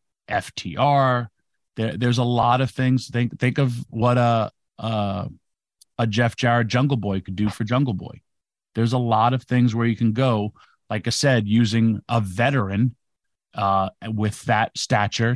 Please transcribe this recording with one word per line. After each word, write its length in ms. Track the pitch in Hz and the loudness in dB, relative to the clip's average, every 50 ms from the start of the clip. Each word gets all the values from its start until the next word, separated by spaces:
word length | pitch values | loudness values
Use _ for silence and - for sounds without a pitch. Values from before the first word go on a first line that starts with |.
| _ _ _ _ _ - | _ _ _ _ _ -6
F 260 | - - - - - | -4 -4 -4 -6 -10
T 220 | - - 90 80 | -12 -10 -8 -2
R. 520 | - 131 143 143 139 135 131 123 123 120 - _ _ _ _ _ _ _ _ _ | 0 0 2 2 2 2 2 0 -2 -4 -8 _ _ _ _ _ _ _ _ _
There, 220 | - 110 110 73 | -6 -4 -4 -2
there's 200 | 101 123 123 120 | -2 0 0 0
a 60 | 131 123 | 0 0
lot 380 | 120 120 120 113 120 123 127 | 0 2 2 2 4 2 2
of 100 | 135 123 | 0 -2
things. 380 | - - 131 127 131 120 - - | -2 -2 0 0 0 0 -2 -4
Think, 280 | - 120 123 113 - | -2 -2 -2 -2 -2
think 200 | - 123 123 123 | -2 -2 0 0
of 180 | 151 139 127 117 120 - - | 0 0 0 -2 -4 -8 -8
what 280 | - 113 117 123 123 | -4 0 2 2 4
a, 340 | 123 120 117 117 113 107 107 - _ _ _ _ - | 4 4 4 2 2 0 -4 -8 _ _ _ _ -10
a, 500 | 107 113 110 107 101 101 98 95 - - - - _ _ _ _ _ _ _ _ _ _ _ | -6 -4 -4 -2 -2 -4 -4 -6 -8 -10 -12 -16 _ _ _ _ _ _ _ _ _ _ _
a 100 | - 117 | -4 -2
Jeff 300 | 113 101 120 120 117 - | 0 2 2 0 0 0
Jarrett 300 | - 131 120 120 120 113 | 0 2 2 2 2 2
Jungle 300 | 104 123 123 139 139 139 | 2 2 2 2 2 0
Boy 220 | 113 98 101 95 95 | 0 -2 -2 -4 -4
could 160 | - - 95 | -4 -6 -4
do 140 | 95 107 104 | -2 -2 -2
for 160 | - - 110 | -2 -4 -4
Jungle 280 | 101 123 131 143 127 101 | -2 0 0 0 -2 -4
Boy. 280 | - - - - - - _ _ _ _ _ _ _ _ _ - | -6 -8 -12 -16 -20 -20 _ _ _ _ _ _ _ _ _ -2
There's 180 | 110 113 117 131 | -2 0 0 0
a 40 | |
lot 360 | 127 123 117 110 110 113 123 131 | 0 0 2 2 2 4 2 2
of 100 | 123 - | 0 -2
things 320 | - 131 123 123 120 107 | 0 2 2 2 2 2
where 100 | 117 117 | 0 0
you 120 | 117 110 | 0 0
can 160 | - 120 110 107 | 0 0 0 2
go, 400 | 127 135 131 117 107 104 104 - _ - _ _ _ _ - | 2 0 0 0 0 -2 -6 -8 _ -20 _ _ _ _ -8
like 160 | 110 104 - | -8 -6 -4
I 60 | - | -4
said, 360 | - - 147 139 131 117 107 | -2 0 2 2 2 2 2
using 540 | 101 107 117 117 101 113 117 113 113 107 - - | 2 2 2 2 2 2 2 2 2 2 -2 -4
a 140 | - 120 117 | -2 -2 -2
veteran, 760 | 104 95 90 98 117 139 143 127 101 95 98 101 127 123 - _ _ _ _ _ _ _ _ _ _ _ - | -2 -2 -2 0 0 0 0 0 -2 -2 0 0 0 0 -2 _ _ _ _ _ _ _ _ _ _ _ -6
uh, 360 | 104 101 98 98 98 95 95 - _ - 110 | -2 0 2 2 2 0 -2 -6 _ -10 -8
with 300 | 110 104 107 104 - - - | -4 -2 -2 -2 -4 -4 -2
that 320 | - 110 107 110 - - | 0 0 2 0 -2 -4
stature 580 | - - - 131 104 104 - - - 117 117 123 | -8 -4 0 0 0 0 0 -2 0 0 0 0